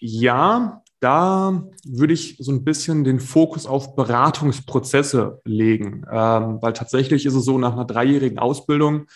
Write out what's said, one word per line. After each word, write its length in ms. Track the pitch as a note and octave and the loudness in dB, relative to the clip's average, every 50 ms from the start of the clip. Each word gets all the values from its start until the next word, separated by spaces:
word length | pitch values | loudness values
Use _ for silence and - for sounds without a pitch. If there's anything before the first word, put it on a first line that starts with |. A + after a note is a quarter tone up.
ja, 800 | - A2+ A2 A2+ A#2+ B2 A#2+ B2+ D3+ F#3+ A3 A#3+ B3 G#3+ - - _ _ _ _ | -12 -8 -4 0 0 2 2 2 2 2 2 0 -2 -4 -6 -10 _ _ _ _
da 640 | - B2+ C3+ D#3 F3 F#3 F#3+ F#3+ F#3+ F#3+ F#3+ F3+ - - - - _ | 0 2 2 2 2 2 0 0 0 0 -2 -2 -6 -8 -16 -20 _
würde 280 | C3+ B2+ A#2+ C#3+ D3+ E3 | -10 -2 0 2 2 2
ich 260 | D#3+ - - - - | 0 -2 -8 -14 -12
so 100 | C3+ C3 | -6 -4
ein 140 | C#3 B2+ C3+ | -4 -2 -2
bisschen 400 | D3+ D#3 D3 - - D#3+ D#3 C#3+ | -2 -4 -2 -2 -2 0 0 2
den 160 | C3 C3 B2 | 2 0 0
Fokus 460 | B2+ - - D#3+ D#3+ D#3+ - D#3 - | -2 2 4 4 4 4 2 -8 -6
auf 280 | - C3 C#3 C3+ - - | -4 -4 -4 -4 -6 -2
Beratungsprozesse 1500 | - C3 A2+ A#2 A#2+ C3+ D#3 - - D3+ D3 B2 - - - - C3 B2 - - C#3 C#3+ C#3+ - B2+ G#2 G#2 - - _ | -2 0 0 2 4 4 2 2 2 0 -2 -2 -2 -6 -4 -2 -2 -2 2 0 0 0 2 2 0 0 0 -4 -10 _
legen, 600 | A2+ A2 G#2+ A2 A2+ A2 G#2+ G#2 G2+ G#2 - - - | -4 -2 2 2 2 2 2 -2 -6 -8 -12 -12 -6
ähm, 480 | - A2+ A2+ A2+ A2+ A2+ A2 A2+ A2 G#2+ | -2 0 2 2 2 2 0 -2 -6 -4
weil 120 | A2+ A#2 A2+ | -4 -4 -4
tatsächlich 520 | - A#2+ - - B2+ C3+ C3+ D#3 C#3 C#3+ | -4 -8 -2 0 0 0 2 0 0 0
ist 100 | C#3+ C3 | 0 0
es 100 | C3+ A#2+ | 0 0
so, 140 | B2+ C3 B2+ | 2 0 2
nach 160 | B2+ B2 A#2 | 0 0 -2
einer 100 | A#2+ B2 | -2 -6
dreijährigen 560 | A#2+ G#2+ A#2 B2 C3+ C#3+ C#3+ C3+ B2+ - - | -4 -2 0 2 2 2 2 0 -2 -2 -2
Ausbildung, 640 | - C#3+ D3 C#3 - - D3 D3 D3+ D3 D3+ D3+ D3 - - | -2 -2 -2 -4 -2 -2 0 2 2 2 0 -2 -6 -10 -18